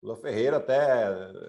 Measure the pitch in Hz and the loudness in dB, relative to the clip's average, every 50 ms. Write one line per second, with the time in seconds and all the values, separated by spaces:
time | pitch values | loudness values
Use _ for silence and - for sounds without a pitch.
0 | - - 117 - - 147 113 107 117 135 151 147 - - 131 139 147 143 131 123 | -12 -10 -10 -8 -6 -4 -2 0 2 2 2 0 0 2 2 4 4 4 4 4
1 | 110 101 98 92 95 92 95 90 - | 2 0 -2 -4 -6 -12 -14 -16 -16